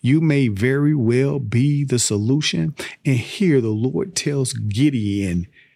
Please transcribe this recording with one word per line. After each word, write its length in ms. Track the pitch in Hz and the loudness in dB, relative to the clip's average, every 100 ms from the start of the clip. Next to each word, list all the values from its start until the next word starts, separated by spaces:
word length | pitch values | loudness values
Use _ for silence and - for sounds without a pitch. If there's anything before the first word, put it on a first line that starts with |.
you 200 | 123 151 | 2 4
may 280 | 165 143 123 | 4 2 2
very 480 | 98 123 139 147 151 | 0 0 2 2 2
well 420 | 113 120 139 143 | 2 2 0 -2
be 460 | 110 120 143 143 | -2 0 2 0
the 160 | 139 123 | 0 0
solution. 760 | - 104 110 147 - 165 160 - - - 147 | 0 0 0 0 0 -2 -4 -6 -12 -6 -2
And 120 | 123 | -2
here 420 | - - 185 135 | -2 0 2 2
the 80 | 113 | 2
Lord 480 | 107 127 160 185 - | 0 -2 -2 -4 -6
tells 360 | 147 139 127 | -4 -2 -4
Gideon 920 | 117 107 101 151 127 104 101 95 87 87 - - | -4 -4 0 2 2 -2 -2 -2 -2 -6 -12 -20